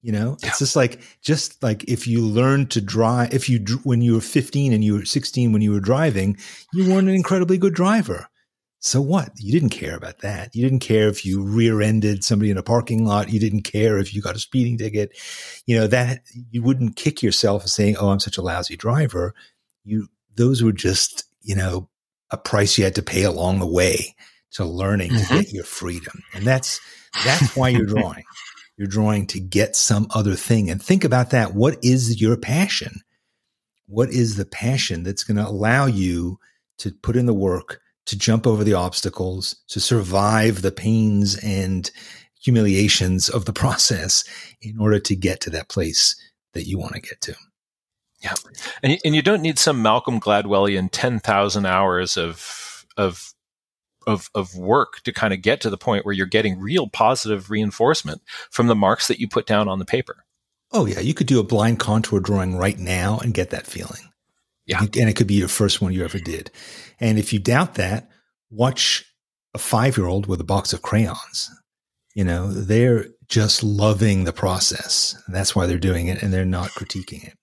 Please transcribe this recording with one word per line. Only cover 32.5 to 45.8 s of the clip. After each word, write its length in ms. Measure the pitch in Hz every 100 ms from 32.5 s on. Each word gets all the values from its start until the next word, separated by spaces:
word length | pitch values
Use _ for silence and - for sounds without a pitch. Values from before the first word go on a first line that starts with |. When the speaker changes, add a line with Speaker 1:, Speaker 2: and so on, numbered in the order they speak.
| 139 196 - - - _ _ _ _ _ _ _ _ _
Speaker 1:
What 240 | 104 127
is 260 | 127 117 101
the 100 | 98
passion 560 | - 113 131 - 85
that's 220 | 87 101
gonna 200 | - 104 95
allow 400 | 101 107 131 139
you 520 | 104 92 87 87 95 _ _ _ _
to 120 | 101
put 240 | - - 117
in 100 | 120
the 80 |
work, 460 | 104 98 90 - - _ _ -
to 100 | 101
jump 280 | - 113 117
over 180 | 110
the 100 | 104
obstacles, 840 | 95 90 - 95 - 92 92 92 - -
to 120 | 104
survive 840 | - 120 92 98 101 110 110 95
the 100 | 95
pains 640 | - 110 113 107 101 101 98
and 460 | 107 95 92 95 87 - - - _ _
humiliations 880 | - 120 104 95 104 - 92 92 -
of 160 | 120
the 80 | 98
<laughs> 0 |
process 720 | 104 135 - - 104 90 - - - - _
in 160 | 107 107
order 200 | 107 104
to 160 | - 95
get 240 | 92 -
to 80 | -
that 180 | 80 -
place 480 | -